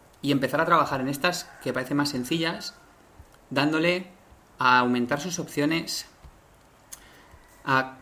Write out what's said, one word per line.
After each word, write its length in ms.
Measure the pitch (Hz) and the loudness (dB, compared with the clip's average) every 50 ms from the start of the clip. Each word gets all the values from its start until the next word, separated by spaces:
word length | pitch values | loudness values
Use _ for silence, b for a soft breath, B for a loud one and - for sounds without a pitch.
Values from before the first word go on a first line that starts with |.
| - - - - | -20 -20 -14 -6
Y 100 | - 139 | -2 0
empezar 300 | 143 135 135 127 - 147 | 0 2 0 0 0 0
a 40 | 165 | 2
trabajar 360 | 170 175 160 143 - 143 131 | 4 4 2 2 2 0 -4
en 80 | 127 135 | -2 -4
estas 400 | 143 - - 180 175 - - - - - | -4 0 0 -2 -2 -2 -8 -12 -14 -8
que 120 | - 135 123 | -6 -4 -4
parecen 240 | 127 127 123 139 | -4 -4 -2 0
más 120 | 143 143 143 | 0 0 0
sencillas, 640 | - 127 123 - 165 165 165 165 185 208 - - - - - - _ _ - - - - - - - - _ - | -2 -4 -4 -2 -2 -2 -2 -2 -4 -6 -10 -12 -14 -16 -20 -20 _ _ -20 -20 -20 -20 -20 -20 -20 -20 _ -6
dándole 640 | 127 135 143 151 156 160 160 175 175 180 185 - - - - - - - _ _ - | -2 0 0 2 2 2 2 2 0 0 -4 -10 -18 -20 -20 -20 -20 -20 _ _ -6
a 220 | - 131 127 127 127 | 0 4 6 6 6
aumentar 400 | 123 123 123 123 120 123 143 143 | 6 4 2 2 0 0 -2 -4
sus 180 | - 180 170 - | -4 -6 -6 -8
opciones, 680 | 156 - - 147 143 151 165 156 - - - - - - - - - - - - _ _ _ _ _ - _ _ _ - B B B B B B B B B B B B - - - | -8 -6 -2 -2 0 0 0 -2 -4 -4 -8 -8 -10 -12 -18 -20 -20 -20 -20 -20 _ _ _ _ _ -20 _ _ _ -20 B B B B B B B B B B B B -20 -10 -4
a 320 | - 135 131 127 - - - | 0 0 0 0 -2 -8 -18